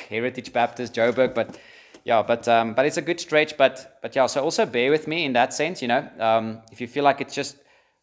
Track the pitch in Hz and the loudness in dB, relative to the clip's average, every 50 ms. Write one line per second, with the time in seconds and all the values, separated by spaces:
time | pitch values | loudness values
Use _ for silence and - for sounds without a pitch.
0 | - - 104 110 120 127 123 127 117 - - 120 117 120 - - 123 110 - 117 | -14 -8 -6 -4 -4 -4 -6 -8 -10 -6 -2 0 0 0 -2 -6 -10 -6 0 2
1 | 113 120 113 123 127 123 - 117 110 - - - - - - - - - - - | 2 2 4 4 2 2 2 -2 -4 -4 -6 -12 -20 -20 -20 -20 -20 -20 -20 -12
2 | _ - 117 110 101 - 120 117 - 120 117 113 113 113 110 127 135 156 147 170 | _ 2 2 2 4 2 0 0 2 2 4 4 2 2 2 2 2 2 0 -2
3 | 147 160 175 175 - - 151 151 151 151 - - 139 127 - - - - _ _ | -4 -4 -4 -6 -4 0 2 2 2 2 2 2 2 2 2 -2 -12 -20 _ _
4 | - 117 - 139 127 117 - 143 135 165 - - 226 - 113 120 123 135 151 156 | -14 -4 0 0 0 2 0 -2 -2 0 0 0 0 0 0 0 2 2 2 0
5 | 151 151 156 170 165 139 123 120 127 131 - - 147 165 185 - 131 117 120 135 | 0 -2 -4 -4 -2 0 2 2 2 0 0 -2 -4 -4 -4 -4 -2 0 0 0
6 | - - - - 113 113 113 113 113 110 110 110 - - - - 120 117 - 143 | -2 -4 -6 -4 0 2 2 2 0 -2 -8 -12 -16 -20 -14 -12 -12 -8 -4 0
7 | 143 143 135 - 135 - - 143 139 - - _ _ _ _ _ _ _ _ _ | 2 2 2 0 -4 -8 -6 -8 -8 -8 -10 _ _ _ _ _ _ _ _ _